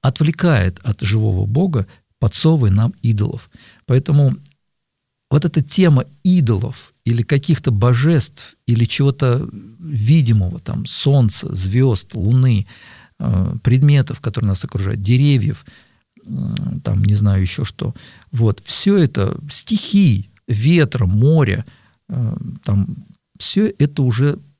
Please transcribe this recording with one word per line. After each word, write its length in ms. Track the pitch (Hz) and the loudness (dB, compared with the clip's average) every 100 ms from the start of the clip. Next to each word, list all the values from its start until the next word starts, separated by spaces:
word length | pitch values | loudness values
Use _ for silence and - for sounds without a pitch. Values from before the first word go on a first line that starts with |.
отвлекает 800 | 131 - 156 160 175 131 92 - | -2 0 -2 0 2 2 0 -2
от 180 | 120 101 | -6 -4
живого 460 | 98 110 107 92 101 | -2 0 0 0 0
Бога, 400 | 127 190 135 92 _ _ - | 0 0 -2 -4 _ _ -4
подсовывая 520 | 110 - 160 160 110 | -4 0 2 2 2
нам 220 | 98 113 - | 2 0 -2
идолов. 480 | 120 104 104 - - _ - _ - | -2 0 -2 -6 -14 _ -20 _ -2
Поэтому 480 | 127 135 143 139 - - _ _ _ _ _ _ _ - | 0 2 2 2 0 -10 _ _ _ _ _ _ _ -2
вот 140 | 147 156 | 0 0
эта 160 | 160 | -2
тема 420 | 135 - 180 131 - - | -2 2 4 4 0 -4
идолов 680 | 185 180 120 101 117 123 - _ - | 0 2 2 0 -2 -10 -18 _ -2
или 160 | 117 | -2
каких-то 480 | 113 143 - 151 - | 0 -2 0 -2 0
божеств, 840 | 104 120 123 151 160 - - - _ - | 0 2 2 2 2 -2 -8 -20 _ -2
или 180 | 117 | 0
чего-то 640 | 117 - 139 135 131 123 110 107 107 117 | 0 0 0 0 0 0 -4 -12 -18 -18
видимого, 760 | 165 131 110 160 120 110 90 - | -8 -2 2 4 4 2 0 -4
там, 260 | - - | -8 -8
солнца, 680 | - - 139 143 110 - - | -6 -4 0 2 2 -2 -8
звезд, 600 | 98 95 117 135 101 - | -6 -2 0 0 0 -6
луны, 520 | - 98 127 127 110 - - - - - - | -4 0 2 2 2 -2 -12 -20 -20 -20 -8
э, 380 | - 92 87 - | -2 0 -2 -2
предметов, 580 | - 127 143 143 - 113 | 0 2 4 4 2 -4
которые 280 | 110 107 107 | -8 -4 -2
нас 160 | 95 | -2
окружают, 360 | - - 95 104 | -4 -6 -4 -2
деревьев, 640 | 98 127 147 135 104 104 - - _ _ _ _ - | 0 2 4 2 0 -6 -12 -20 _ _ _ _ -12
э, 280 | - - - - - | -8 -6 -6 -6 -6
там, 200 | - 95 | -4 -2
не 120 | 104 | 0
знаю, 260 | 104 104 98 | 2 2 0
еще 240 | 92 - | -2 -4
что. 300 | - - - - - - _ | -8 -8 -10 -10 -16 -20 _
Вот. 300 | 123 113 - | -2 0 -2
Все 340 | - - 196 202 | -6 -4 0 2
это, 400 | 156 - 95 - 147 | 2 0 -4 -6 -8
стихий, 800 | - - 214 - 202 180 101 - _ - | -10 -4 -4 -2 0 2 0 -4 _ -8
ветра, 600 | 107 131 170 135 120 95 | -2 2 2 2 0 0
моря, 580 | 104 135 160 127 95 - - _ _ - | 2 4 4 2 -2 -6 -16 _ _ -10
э, 260 | - 113 - - - | -6 -4 -6 -10 -10
там, 440 | - 101 95 - - _ _ - | -2 -2 -2 -6 -16 _ _ -12
все 340 | - 190 214 - | -6 -2 0 0
это 240 | 143 147 | -2 0
уже, 360 | 127 113 143 - - | -2 0 -2 -2 -10